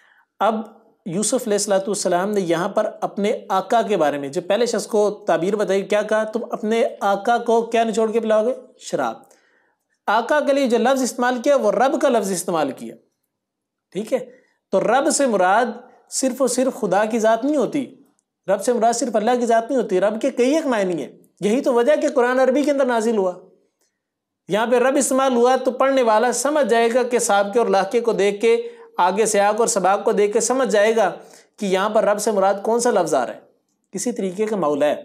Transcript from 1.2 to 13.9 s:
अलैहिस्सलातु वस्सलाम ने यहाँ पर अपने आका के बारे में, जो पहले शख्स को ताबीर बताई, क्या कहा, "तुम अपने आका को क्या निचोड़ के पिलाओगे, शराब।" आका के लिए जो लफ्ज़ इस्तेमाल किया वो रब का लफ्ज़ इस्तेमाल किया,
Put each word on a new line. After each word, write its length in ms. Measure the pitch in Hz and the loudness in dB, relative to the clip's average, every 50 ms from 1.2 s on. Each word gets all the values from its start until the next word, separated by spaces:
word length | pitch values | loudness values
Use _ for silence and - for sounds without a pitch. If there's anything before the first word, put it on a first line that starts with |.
| 214 - - 247 - | -2 -2 -2 -2 -2
अलैहिस्सलातु 480 | 226 202 202 202 - 196 190 190 226 | -2 -2 -2 0 0 0 0 0 -2
वस्सलाम 380 | 202 190 - 190 175 175 185 208 | -6 -4 -2 -2 -2 -2 -2 -2
ने 120 | 214 202 190 | -2 -2 -2
यहाँ 260 | 165 165 160 175 202 | 0 -2 -2 -2 -2
पर 160 | 202 220 220 - - - - | -2 -2 -4 -4 -6 -8 -10
अपने 280 | 180 - - 196 208 262 - - - | -8 -6 -4 -2 -2 -2 -4 -6 -4
आका 320 | 202 190 190 - 247 233 226 | -4 -4 -2 0 0 0 2
के 140 | 190 208 | 0 0
बारे 220 | 185 156 143 139 143 | 0 0 0 0 -2
में, 120 | 143 139 135 | -6 -6 -6
जो 80 | 180 175 | -8 -4
पहले 240 | - 196 220 240 | -2 0 0 0
शख्स 200 | 226 233 208 - | 0 -2 -4 -4
को 220 | - - 208 208 202 202 - - | -2 0 0 0 0 -2 -4 -2
ताबीर 300 | - 185 156 160 190 202 | -2 0 0 0 -2 -2
बताई, 260 | 208 208 175 190 196 190 | -2 -2 0 0 -2 0
क्या 180 | 170 208 208 214 | 0 -2 -2 0
कहा, 220 | 208 220 214 220 | 0 0 -2 -2
"तुम 160 | 214 - 226 233 | -2 -6 -8 -8
अपने 380 | - - - - 214 220 226 247 - - - 233 | -6 -8 -6 -4 -2 0 0 0 -2 -2 -2 -2
आका 320 | 202 196 190 196 247 240 233 | 0 0 0 0 0 0 0
को 200 | 233 233 226 233 220 | 0 0 0 0 0
क्या 200 | 226 - 226 233 | 0 0 0 0
निचोड़ 260 | 226 208 226 220 220 208 | 0 0 -2 -2 0 0
के 80 | 233 | -2
पिलाओगे, 340 | 214 220 220 214 214 233 262 - - - - _ | 0 0 0 0 0 0 -4 -6 -10 -18 -20 _
शराब।" 480 | - - - 156 135 117 113 - - _ - _ _ _ _ _ _ _ _ _ _ _ _ _ _ - | -14 -8 -4 -4 -4 -4 -4 -8 -16 _ -20 _ _ _ _ _ _ _ _ _ _ _ _ _ _ -2
आका 320 | 302 339 349 - 311 302 | 0 0 0 2 0 0
के 120 | 269 254 269 | 2 2 2
लिए 140 | 277 277 247 | 2 2 2
जो 100 | 240 233 | 2 2
लफ्ज़ 260 | 226 247 269 262 262 | 2 2 2 0 0
इस्तेमाल 340 | 220 - - 247 247 254 247 | -4 -2 -2 -2 -2 -2 0
किया 180 | 226 294 285 | 0 2 2
वो 140 | 262 226 208 196 | 2 2 2 2
रब 240 | 202 247 269 320 | 2 2 2 2
का 120 | 269 294 285 | 2 0 2
लफ्ज़ 240 | 240 226 202 190 196 | 2 2 0 -2 -4
इस्तेमाल 400 | 165 - - 180 160 151 135 123 | -6 -4 -4 -2 -2 -2 -2 -4
किया, 240 | - 120 110 - - _ _ _ _ _ _ _ _ _ _ _ _ _ _ _ _ _ _ | -10 -12 -14 -16 -18 _ _ _ _ _ _ _ _ _ _ _ _ _ _ _ _ _ _